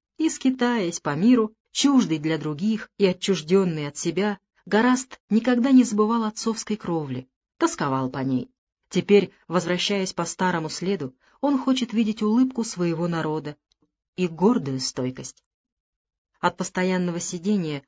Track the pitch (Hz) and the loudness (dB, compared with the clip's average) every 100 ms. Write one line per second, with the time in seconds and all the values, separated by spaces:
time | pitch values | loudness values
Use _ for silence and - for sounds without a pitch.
0 | _ _ 311 - 269 262 240 233 175 - | _ _ -4 0 -2 0 0 0 -2 -4
1 | - 147 214 247 214 - _ - 277 269 | -4 2 4 4 2 -6 _ 0 4 4
2 | 180 160 151 160 151 147 208 214 - - | 4 0 0 -2 -2 -4 -2 -2 -6 0
3 | 196 180 - 180 151 190 185 156 143 - | 0 2 -2 -2 2 2 2 0 -6 -4
4 | 175 160 208 196 _ _ - 208 247 254 | -4 -2 -2 -4 _ _ -2 2 4 2
5 | - - _ 214 233 247 254 262 233 208 | -2 -14 _ 0 2 2 6 6 6 2
6 | 214 233 220 - 226 214 - 214 - 165 | 2 2 -2 -4 -6 -6 -4 -6 -4 -4
7 | 143 127 127 _ _ _ - - 147 135 | -4 -8 -10 _ _ _ -2 -2 -2 0
8 | 131 135 131 127 - _ _ _ _ 180 | -2 -4 -2 -2 -4 _ _ _ _ -4
9 | 175 202 190 - _ 170 165 180 - 202 | 4 4 4 -6 _ -2 -2 -2 -2 -2
10 | 190 - 165 - 185 175 156 - 175 196 | -4 -4 -6 -2 -2 0 -4 -6 -4 -4
11 | 135 - _ _ 277 269 262 262 233 208 | -6 -10 _ _ -2 0 0 0 0 0
12 | 220 214 214 226 262 254 226 175 175 160 | 0 0 2 2 2 0 -6 -2 -2 0
13 | 175 170 156 156 147 147 _ _ _ _ | -2 -2 -2 -4 -6 -14 _ _ _ _
14 | _ - 180 165 190 247 139 131 - - | _ -4 -4 2 2 4 0 -4 -6 -4
15 | 127 127 127 - _ _ _ _ _ _ | -6 -6 -14 -18 _ _ _ _ _ _
16 | _ _ _ _ 180 175 180 - 185 180 | _ _ _ _ -4 -2 -6 -2 0 0
17 | 175 170 175 175 180 214 160 143 | -2 -4 -6 -6 -2 0 0 -6